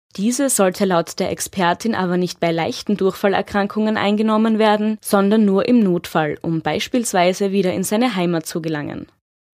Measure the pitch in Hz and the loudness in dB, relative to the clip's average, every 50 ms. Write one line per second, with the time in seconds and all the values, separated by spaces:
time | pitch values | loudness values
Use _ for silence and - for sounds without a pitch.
0 | _ _ - 190 196 233 247 285 277 269 - - 196 185 185 - 202 190 180 170 | _ _ -8 -4 -2 -2 0 0 0 0 2 2 2 2 2 0 0 2 2 0
1 | 170 - - - 190 - 170 - - - - 196 180 170 175 - - 226 214 - | 0 -2 -4 -6 -4 -4 -4 -6 -8 -8 -4 0 0 0 0 0 -2 -4 -2 -2
2 | 185 175 180 180 180 175 - - 170 170 165 165 160 - 254 - - - 202 - | -2 -2 0 0 -2 -2 -4 -2 -2 -2 0 0 -2 -4 -6 -6 -4 -4 -2 0
3 | 190 190 - - - 196 185 - 208 - - 202 196 202 - 214 214 220 220 - | 0 0 0 0 0 0 0 0 -2 -2 -2 -2 -2 -2 -2 -2 -2 0 0 0
4 | 160 202 208 208 220 220 220 214 220 226 220 208 220 214 208 208 214 220 214 - | 0 0 0 2 2 2 2 2 2 2 2 2 4 4 4 2 0 -2 -4 -4
5 | - - 208 202 196 196 214 226 214 196 190 196 - - 247 240 208 185 175 170 | -2 0 2 2 4 4 4 4 4 4 4 2 2 4 4 4 4 4 2 0
6 | - - - 170 156 147 151 - - 165 165 160 - 156 151 208 - - - 247 | -2 -2 -2 -2 0 -2 -4 -6 -4 -4 -2 -2 -2 -2 -4 -4 -4 -2 -2 -2
7 | 220 - - 180 175 185 185 - 202 196 190 202 180 185 107 - 185 - 214 220 | -2 0 2 2 2 2 2 0 -2 0 0 0 0 0 0 -2 -2 -2 0 0
8 | 247 254 196 190 175 175 170 160 - - - 170 156 160 156 147 143 - - - | 0 0 0 0 0 0 0 -2 -4 -4 -8 -6 -6 -4 -6 -6 -6 -8 -10 -12
9 | - _ _ _ _ _ _ _ _ _ | -14 _ _ _ _ _ _ _ _ _